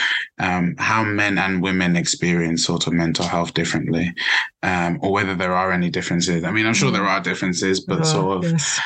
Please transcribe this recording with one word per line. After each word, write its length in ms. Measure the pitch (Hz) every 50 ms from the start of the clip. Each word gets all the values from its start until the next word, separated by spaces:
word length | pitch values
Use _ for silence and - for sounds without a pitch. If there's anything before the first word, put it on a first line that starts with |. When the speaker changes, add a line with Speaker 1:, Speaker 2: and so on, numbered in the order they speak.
| - - - - - - _ -
Speaker 1:
um, 360 | - 92 90 90 87 87 -
how 260 | - - 110 110 113 113
men 340 | 104 104 104 104 104 101
and 240 | 87 95 95 95 90
women 340 | 90 95 92 92 92 87 87
experience 680 | 87 82 - - - 82 87 87 87 85 80 85 82 -
sort 220 | - 87 82 -
of 60 | 82 82
mental 320 | 85 82 82 80 - 90
health 280 | 87 90 85 85 - -
differently, 600 | 82 82 - - 80 76 71 80 82 87 87 87 - - - - - - - - _ -
um, 360 | 92 92 87 87 87 87 -
or 100 | - 98 98
whether 200 | 101 104 95 98
there 180 | 90 95 90 90
are 180 | 90 95 92
any 180 | 92 90 90 85
differences. 540 | 76 92 87 - 90 87 85 90 87 82 82
I 80 | 90
mean, 140 | 104 110 110
I'm 80 | 110 117
sure 180 | 101 98 135
there 100 | - 101 98
Speaker 2:
Mm. 60 | 98 95 98
Speaker 1:
are 20 |
differences, 580 | 90 90 92 - 101 92 90 - 98 95 95 92
but 160 | - - 98
Speaker 2:
There 60 | - 160
are, 20 |
Speaker 1:
sort 400 | 156 156 104 92 95 98 92 90
of, 60 | 170
Speaker 2:
yes. 280 | 165 160 143 - - - -